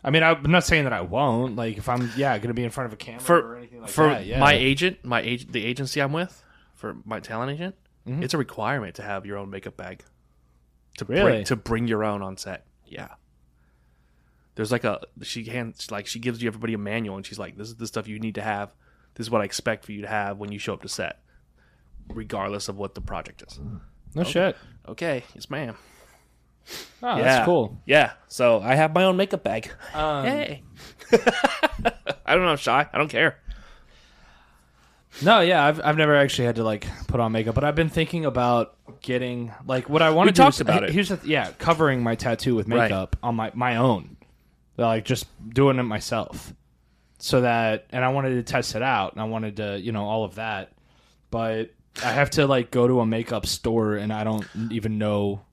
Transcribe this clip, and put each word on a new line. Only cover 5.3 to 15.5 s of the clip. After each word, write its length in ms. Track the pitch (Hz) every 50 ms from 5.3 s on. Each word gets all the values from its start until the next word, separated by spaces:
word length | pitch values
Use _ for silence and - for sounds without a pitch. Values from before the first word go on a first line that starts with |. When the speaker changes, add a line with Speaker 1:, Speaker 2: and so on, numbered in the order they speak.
| 123 120 135 -
Speaker 2:
the 140 | - 120 101
agency 360 | 117 123 131 139 127 - 147
I'm 120 | 139 135
with, 300 | 147 165 180 180 - - _ _ _ _ _ _ _
for 220 | _ - 110 - 57 -
my 140 | 104 113 104
talent 320 | - - 113 110 123 135
agent, 220 | 143 151 170 190 196 _ _ _ _ _ _
Speaker 1:
Mm-hmm. 160 | - 127 139
Speaker 2:
it's 100 | - 131
a 60 | - 160
requirement 560 | 131 - - - 107 113 139 139 110 92 -
to 80 | -
have 240 | 104 104 101 95 92
your 100 | 101 101
own 140 | 101 101 98
makeup 260 | 98 98 - 101 -
bag. 260 | - 92 90 92 - - _ _ _ _ _ _ _ _ _ _ _ _ _ _ _ _ _ _ -
To 60 | -
Speaker 1:
Really? 180 | - 120 175 202 185
Speaker 2:
bring, 120 | 127 110 101
to 120 | - 135
bring 320 | 110 - 117 117 113 120 117
your 160 | 110 107 107
own 180 | 107 104 101
on 160 | 98 95 95 92
set. 260 | - 104 92 - _ _ _ _ _
Yeah. 220 | - - - - - - _ _ _ _ _ _ _ _ _ _ _ _ _ _ _ _ _ _ _ _ _ _ _ _ _ _ _ _
There's, 180 | - 110 107
like, 120 | 123 117 -
a, 160 | 113 101 - - - _ -
she 220 | - - - 120 110
hands, 460 | 110